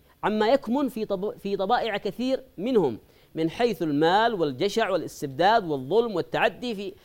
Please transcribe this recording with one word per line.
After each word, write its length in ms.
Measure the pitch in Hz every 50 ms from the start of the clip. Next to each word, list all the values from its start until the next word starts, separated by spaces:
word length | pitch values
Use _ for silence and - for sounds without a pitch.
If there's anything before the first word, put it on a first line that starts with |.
| _ _ _ _ -
عما 240 | 185 214 214 214 220
يكمن 420 | 269 269 - 214 240 285 294 240
في 160 | - 220 214
طب-، 320 | - 202 185 190 214 - 151
في 200 | - 202 202 196
طبائع 400 | 196 190 247 196 220 226 202 202
كثير 460 | - 202 - - 247 254 262 - - - _ -
منهم." 420 | 185 254 262 214 165 131 110 92 - _ _ _ _ _ -
من 140 | 160 160 165
حيث 320 | - - 240 240 202 -
المال 520 | 180 156 143 143 160 165 180 208 226 240 226
والجشع 560 | 185 165 147 131 123 175 202 - 220 226 185
والاستبداد 800 | 190 165 123 - - - 151 139 131 131 170 196 226 233 196 165
والظلم 480 | 147 135 131 135 175 226 240 233 190
والتعدي 600 | 165 147 - - 147 190 233 170 - 247 247 226
في 180 | 190 208 190 - -